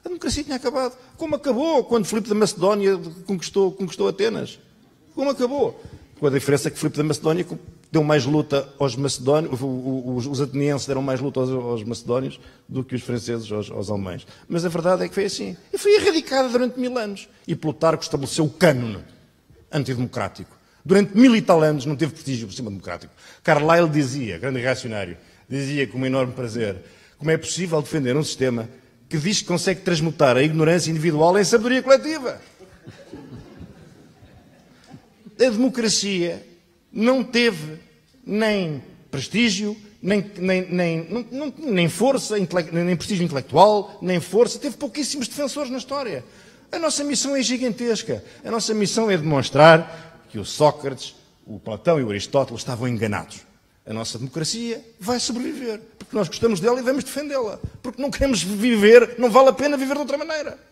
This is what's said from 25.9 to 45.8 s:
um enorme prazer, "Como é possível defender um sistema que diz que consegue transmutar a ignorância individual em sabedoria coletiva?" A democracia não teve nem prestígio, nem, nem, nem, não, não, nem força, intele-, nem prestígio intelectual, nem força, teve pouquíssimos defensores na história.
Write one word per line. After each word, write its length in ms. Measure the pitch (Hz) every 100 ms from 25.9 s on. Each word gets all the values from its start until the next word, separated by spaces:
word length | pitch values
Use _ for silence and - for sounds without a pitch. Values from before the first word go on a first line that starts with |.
| 127
um 80 | 131
enorme 260 | 131 127
prazer, 440 | 123 120 117 107 92 - - - _
"Como 120 | 147
é 60 | 160
possível 440 | - - 185 156
defender 340 | 147 160 127 135
um 80 |
sistema 440 | 151 - 131 120 113 - _ _ _
que 100 | 160
diz 220 | 160 202
que 40 | -
consegue 340 | 180 196 185
transmutar 560 | 190 165 160 - 143 123
a 60 |
ignorância 480 | 151 156 156 175 160
individual 480 | 160 165 151 165 190
em 60 |
sabedoria 380 | 190 233 233 254
coletiva?" 580 | 254 269 285 311 247 120 - _ - - - - - - - 131 - - - - - - - _ - - _ _ _ _ - - _ _ 196
A 160 | - 254
democracia 960 | 208 262 254 220 - 196 190 170 - - - _ _ _
não 320 | - 226 262
teve 540 | - 233 233 175 156 156 - _ _ _
nem 580 | - 208 220 208 170 143 - - -
prestígio, 680 | 139 127 202 233 185 208 214 - -
nem, 220 | 175 208 202 -
nem, 240 | 185 185 185
nem, 380 | 180 170 165 165
não, 160 | 226 233
não, 240 | 254 294 - 302
nem 160 | 185 165
força, 500 | - 254 262 - 214
intele-, 320 | 170 175 165
nem 240 | 165 175 175
prestígio 280 | - 196
intelectual, 760 | 175 139 - 147 202 208 190 -
nem 200 | 175 180
força, 380 | - 202 240 214
teve 180 | 294 -
pouquíssimos 520 | 277 285 277 285 240
defensores 420 | - 285 294 269
na 80 |
história. 460 | 254